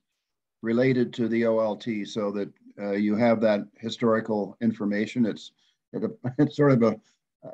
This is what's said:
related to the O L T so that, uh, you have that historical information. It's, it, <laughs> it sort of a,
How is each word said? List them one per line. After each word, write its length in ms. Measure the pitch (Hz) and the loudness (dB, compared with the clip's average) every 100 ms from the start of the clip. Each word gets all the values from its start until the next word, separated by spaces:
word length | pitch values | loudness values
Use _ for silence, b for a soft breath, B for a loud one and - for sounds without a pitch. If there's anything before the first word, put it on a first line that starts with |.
| _ _ _ _ _ _ | _ _ _ _ _ _
related 520 | 113 117 131 127 120 | -2 2 2 2 0
to 140 | 123 113 | 0 0
the 180 | 113 113 | 2 2
O 140 | 113 | 2
L 160 | 110 104 | 0 -4
T 300 | - 107 98 | -6 -6 -6
so 260 | 113 104 | -4 -4
that, 180 | 101 98 - - - | -4 -6 -10 -20 -10
uh, 120 | 101 | -4
you 240 | 101 104 104 | -2 0 2
have 260 | 120 113 | 2 4
that 260 | 110 104 104 _ | 2 2 -2 _
historical 800 | 113 - 120 110 113 107 95 - | -10 -2 0 0 0 -4 -4 -2
information. 640 | 117 110 104 104 107 127 110 | -2 0 -2 -2 -2 0 0
It's, 260 | 82 - _ _ _ _ | -2 -10 _ _ _ _
it, 180 | 113 104 - | -8 -6 -6
<laughs> 140 | 123 - | -8 0
it 160 | 147 | 0
sort 180 | 147 143 | 2 4
of 120 | 127 | 4
a, 160 | 113 107 _ _ _ _ - | 2 0 _ _ _ _ -18